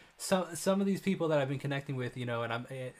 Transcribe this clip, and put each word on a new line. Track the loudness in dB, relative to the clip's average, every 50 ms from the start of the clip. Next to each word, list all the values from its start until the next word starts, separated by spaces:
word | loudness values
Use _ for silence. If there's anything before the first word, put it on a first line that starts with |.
| -20 -20 _ -12
some, | -2 0 2 2 2 0 -4
some | -2 2 2 2 4
of | 4
these | 2 2 2
people | 2 2 2 2 2 4
that | 4 4
I've | 4 2
been | 0 -2
connecting | -2 -2 -2 -2 -4 -4 -4
with, | -4 -4 -4 -4 -4
you | -4
know, | -2 -2 -2 -2
and | -2 -2
I'm, | -4 -4 -6
eh, | -8 -8 -8 -10 -10